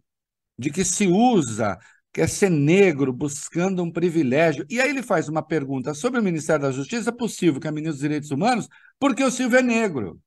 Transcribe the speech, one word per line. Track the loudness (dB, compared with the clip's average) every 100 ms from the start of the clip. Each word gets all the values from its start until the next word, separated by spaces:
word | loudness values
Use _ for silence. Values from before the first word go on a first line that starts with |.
| _ _ _ _ _ -10
de | -6
que | -2 -2
se | 0 2
usa, | 4 4 4 2 -2 -4 -4 -12 _ _
quer | -2 -2
ser | 2 2
negro | 4 4 6 6 4 -2
buscando | -2 -6 -6 -8 -4 -2 -2
um | -4
privilégio, | 0 0 2 2 4 2 0 -4
e | -2
aí | 0
ele | -2
faz | 0 -2 0
uma | -6
pergunta | -4 -4 -4 -6 -6 -4
sobre | -2 0
o |
Ministério | 0 -2 0 0
da | 0
Justiça, | -2 -4 -4 -4
é |
possível | -4 -6 0 0 2
que | -4
é |
ministro | -6 -6
dos | -4
Direitos | -4 -4 -4
Humanos, | -2 0 0 -4 -16 _ _
porque | -2 2
o | 0
Silvio | 0 2 2
é |
negro. | 4 2 0 -2 -6 -10